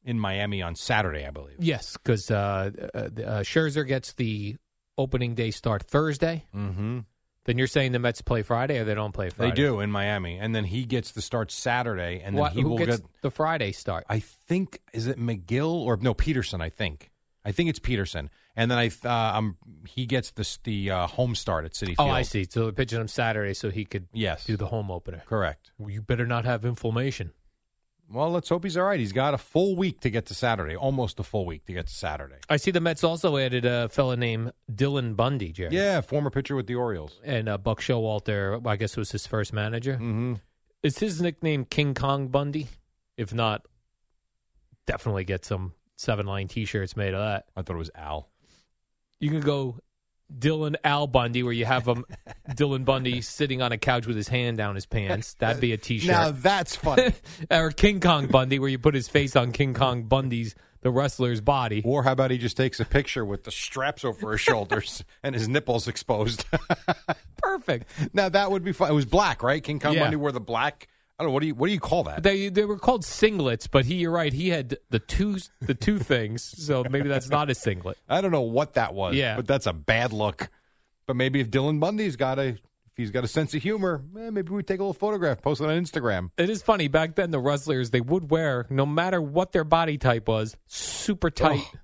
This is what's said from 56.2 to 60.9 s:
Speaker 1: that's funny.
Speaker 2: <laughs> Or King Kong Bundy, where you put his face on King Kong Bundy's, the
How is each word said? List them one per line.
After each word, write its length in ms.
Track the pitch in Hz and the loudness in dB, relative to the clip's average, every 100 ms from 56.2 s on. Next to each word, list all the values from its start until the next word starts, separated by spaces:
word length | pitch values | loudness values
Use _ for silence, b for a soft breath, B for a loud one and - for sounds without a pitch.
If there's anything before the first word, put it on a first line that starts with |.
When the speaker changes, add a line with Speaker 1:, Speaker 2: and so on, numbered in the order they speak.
| 160 | 4
Speaker 1:
that's 460 | 135 170 196 165 - | 4 4 4 0 -2
funny. 360 | 156 147 254 - - | 4 8 8 8 -6
Speaker 2:
<laughs> 180 | - 160 | -14 2
Or 200 | 170 160 | 4 4
King 300 | - 208 202 | 6 6 8
Kong 260 | 175 156 131 | 6 6 6
Bundy, 320 | 131 131 135 | 6 6 2
where 100 | 135 | 2
you 100 | 131 | 4
put 160 | 151 | 4
his 140 | 139 123 | 4 2
face 260 | 147 139 131 | 2 6 4
on 160 | 123 | 4
King 220 | 120 139 | 2 0
Kong 300 | 120 135 123 | 4 2 2
Bundy's, 500 | 110 131 131 117 113 - b b | 2 2 2 -2 -4 -10 b b
the 80 | 127 | 0